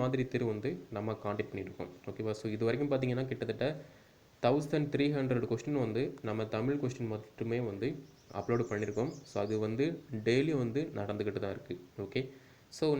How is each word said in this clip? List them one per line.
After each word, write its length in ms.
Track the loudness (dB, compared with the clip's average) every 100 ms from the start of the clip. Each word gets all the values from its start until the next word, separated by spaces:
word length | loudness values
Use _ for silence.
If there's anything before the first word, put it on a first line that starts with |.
மாதிரி 240 | 4 2 2
தேர்வு 160 | 2 0
வந்து 180 | 0 -2 -4 -6 -4
நம்ம 180 | -2 -2
காண்டக்ட் 280 | -2 -2 -2
பண்ணியிருக்கோம். 360 | -4 -8 -8 -10 -8 -12
ஓகேவா? 220 | -4 -4 -2
So 60 | -4
இது 120 | 0 2
வரைக்கும் 240 | 2 2
பார்த்தீங்கன்னா 340 | 2 2 0 -2
கிட்டத்தட்ட 360 | -4 -4 -2 -2 -2 -10 -20 -20 -20 -20 2
தௌசண்ட் 440 | 4 4 4 2 2
த்ரீ 120 | 4 4 4
ஹண்ட்ரட் 300 | 2 2 2
கொஸ்டின் 280 | 0 0 0
வந்து 180 | 2 2 -2 -2 -2
நம்ம 160 | -2 0
தமிழ் 260 | 0 2 2
கொஸ்டின் 280 | 0 -2 -4
மட்டுமே 440 | -4 -6 -6 -2 0 -2
வந்து 200 | -2 -2 -4 -10 -20 -10 -6
அப்லோடு 240 | 2 2 2
பண்ணியிருக்கோம். 400 | 0 0 0 0 -2 -6
So 60 | -2
அது 100 | 0 2
வந்து 220 | 0 2 0 0 -6 -2 4
டெய்லி 240 | 4 4 2
வந்து 200 | 2 0 -2 -4
நடந்துக்கிட்டு 420 | -4 -2 -2 -2
தான் 100 | -4 -6
இருக்கு. 200 | -8 -10 -10 -10
ஓகே, 180 | -4 -2 -4 -10 -20 -20 -20 0
so 100 | 2 4